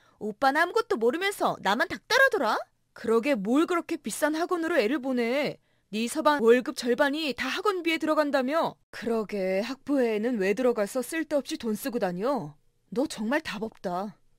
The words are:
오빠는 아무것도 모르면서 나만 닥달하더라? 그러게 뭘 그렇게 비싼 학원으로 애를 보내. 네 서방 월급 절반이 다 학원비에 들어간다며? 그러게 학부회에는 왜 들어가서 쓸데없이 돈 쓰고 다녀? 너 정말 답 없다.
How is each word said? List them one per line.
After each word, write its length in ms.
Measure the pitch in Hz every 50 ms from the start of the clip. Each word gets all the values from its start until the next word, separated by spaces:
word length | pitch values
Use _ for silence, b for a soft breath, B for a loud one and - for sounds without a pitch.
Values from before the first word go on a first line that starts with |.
| b b b b
오빠는 420 | - 214 208 - 277 269 277 311
아무것도 340 | 349 359 403 453 453 - 403
모르면서 600 | 226 226 247 254 339 381 403 403 - 330 196 156 -
나만 280 | 185 - 208 254 330 -
닥달하더라? 720 | 330 208 - - 427 523 539 539 453 359 247 214 254 453 679 - _ _ _ _
그러게 420 | _ - - 220 226 233 226 294 277
뭘 320 | 208 185 214 254 302 339
그렇게 300 | 339 359 339 - - 339
비싼 380 | - - 226 - - 302 294 311
학원으로 440 | 320 349 - 370 330 320 330 349 285
애를 200 | - 311 294 277
보내. 580 | 247 269 254 247 233 233 254 294 277 175 - - _ _ _ _ _ _
네 180 | 202 220 233 233
서방 340 | - 311 240 302 294 285
월급 320 | 233 226 240 254 - 302 285
절반이 580 | - 240 240 247 254 294 277 277 311 320 277 240
다 140 | - 247 262
학원비에 500 | 254 349 392 427 381 359 320 330 320 -
들어간다며? 760 | 311 311 311 311 302 285 262 269 247 262 302 330 277 160 - - _ _
그러게 720 | - - 214 240 233 220 208 - 208 196 185 185 190 190
학부회에는 800 | 233 233 269 - _ 269 285 269 240 226 220 208 214 254 254 208
왜 140 | 185 196 208
들어가서 480 | 262 254 247 233 214 202 202 - 254
쓸데없이 560 | 247 - 330 320 302 - 302 277 - - 311 -
돈 160 | 233 226 214
쓰고 240 | - - 269 214 240
다녀? 580 | 196 180 175 180 208 269 294 220 151 147 - _ _ _ _ _ _ _
너 180 | 185 233 302
정말 340 | - - - 214 220 285 311
답 220 | - - 196 202
없다. 560 | 220 220 - - - 185 175 180 202 214 - _ _ _ _